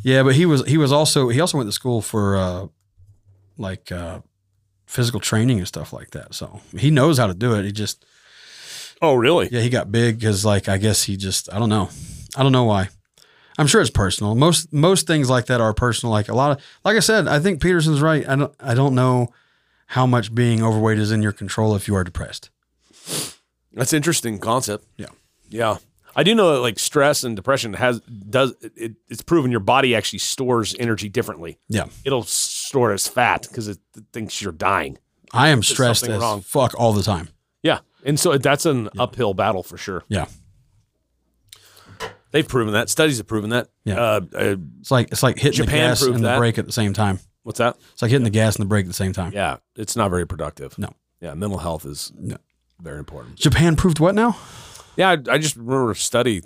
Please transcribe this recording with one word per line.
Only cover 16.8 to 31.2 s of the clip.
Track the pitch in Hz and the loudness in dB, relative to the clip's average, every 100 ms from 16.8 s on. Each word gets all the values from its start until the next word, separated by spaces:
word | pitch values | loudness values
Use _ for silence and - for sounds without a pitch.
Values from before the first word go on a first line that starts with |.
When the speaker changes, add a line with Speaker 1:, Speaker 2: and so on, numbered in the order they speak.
Speaker 1:
like | 185 220 | 0 2
I | |
said, | - 220 151 | 4 2 2
I | 143 | 2
think | 180 160 | 0 0
Peterson's | 175 175 156 147 | 2 2 2 2
right. | 156 156 - | 2 2 0
I | 135 | 0
don't, | 143 _ | -2 _
I | 143 | -2
don't | 120 139 | 2 2
know | 127 127 127 123 _ _ _ _ _ - | 2 2 2 0 _ _ _ _ _ -8
how | 131 127 | 0 2
much | 123 110 | 2 0
being | 113 120 113 | 0 2 2
overweight | 113 107 110 107 | 2 2 2 0
is | 107 | 0
in | 110 | 0
your | 107 | -2
control | 98 98 - 110 104 | -4 -8 -2 0 0
if | - | 0
you | |
are | 98 | -2
depressed. | 90 - - - - _ _ _ _ _ - - - - _ _ _ | -2 -6 -10 -14 -20 _ _ _ _ _ -10 -8 -10 -14 _ _ _
Speaker 2:
That's | - 123 | -6 0
an | 156 | 0
interesting | 151 156 117 101 | 0 -2 -2 -6
concept. | 107 123 123 104 _ - | -2 -2 -2 -8 _ -18
Speaker 1:
Yeah. | - _ _ _ - | -18 _ _ _ -12
Speaker 2:
Yeah. | 107 113 95 _ _ _ - | -4 -2 -2 _ _ _ 0
I | |
do | 160 | 2
know | 226 185 | 4 4
that, | 139 | 4
like, | 123 101 | 0 -2
stress | - 147 139 143 | -2 2 2 2
and | 123 107 | -2 -6
depression | 107 135 117 | -2 -2 -2
has, | 92 123 117 | -2 -2 -2
does, | - 113 98 123 135 - 110 - | -8 -20 -2 0 0 -2 -16 -12
it, | 113 110 - | -12 -12 -16
it's | 113 | -12
proven | - 170 127 | -2 0 2
your | 117 | -2
body | 101 127 135 113 | 2 2 4 2
actually | - 101 | -2 -6
stores | - - 127 120 101 - | -8 -4 0 0 -2 -4
energy | 120 107 101 | -4 -4 -4
differently. | 120 | -4